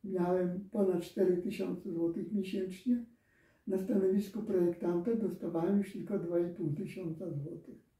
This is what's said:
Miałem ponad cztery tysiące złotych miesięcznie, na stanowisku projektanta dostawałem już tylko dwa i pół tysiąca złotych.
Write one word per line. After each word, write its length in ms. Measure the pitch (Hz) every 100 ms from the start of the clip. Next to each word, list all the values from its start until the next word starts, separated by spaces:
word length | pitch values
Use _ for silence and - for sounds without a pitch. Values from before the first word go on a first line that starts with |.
Miałem 640 | 196 185 175 185 180 185 -
ponad 320 | 214 190 175
cztery 340 | - - 185 180
tysiące 560 | - - 180 180 202
złotych 400 | 165 170 185 170
miesięcznie, 720 | 202 185 196 185 - 247 240 - _ _ _ _ _ -
na 120 | 185
stanowisku 640 | 185 202 185 202 - 214
projektanta 720 | - 185 175 170 175 175 202
dostawałem 640 | 226 185 - - 165 175 202
już 140 | 190
tylko 260 | - - 196
dwa 200 | 170 175
i 160 | 175
pół 180 | 170 156
tysiąca 580 | 143 170 - 170 160 180
złotych. 480 | 143 151 165 - 226 _